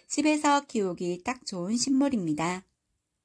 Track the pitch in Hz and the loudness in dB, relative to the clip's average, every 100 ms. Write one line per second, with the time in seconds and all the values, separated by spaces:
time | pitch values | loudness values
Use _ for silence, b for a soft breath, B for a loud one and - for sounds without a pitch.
0 | - - 302 302 302 285 277 226 190 170 | -6 0 2 2 4 2 2 -2 -2 -2
1 | 180 175 240 254 - 185 175 240 269 262 | -4 -4 -6 -8 -8 -6 -4 -2 0 2
2 | 277 240 165 151 165 185 - _ _ _ | 2 0 0 -2 -2 -4 -10 _ _ _
3 | _ _ | _ _